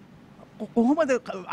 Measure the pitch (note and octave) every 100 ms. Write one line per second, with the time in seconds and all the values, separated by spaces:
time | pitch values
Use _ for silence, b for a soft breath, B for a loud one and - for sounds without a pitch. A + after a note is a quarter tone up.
0 | - - - - - - G#3+ - A#3 D4+
1 | D4 B3+ - G3 F3+